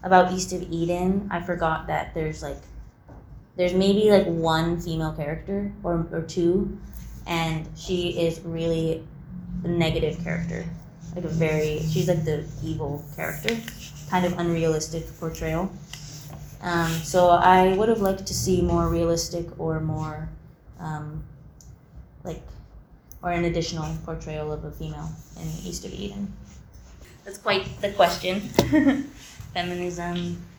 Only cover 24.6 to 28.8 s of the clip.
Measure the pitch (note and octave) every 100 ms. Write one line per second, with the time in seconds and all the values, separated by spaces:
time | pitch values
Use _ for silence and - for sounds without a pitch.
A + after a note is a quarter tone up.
24.6 | D#3 D3 D#3 D3+ D#3+ D#3 - - E3 D#3+
25.6 | F3+ - - F#3 G3+ G3+ G3+ - - -
26.6 | - - - - - - G3+ G3 A3 G3
27.6 | - - G3+ - A#3 - F3+ F#3+ G3+ -
28.6 | - D4+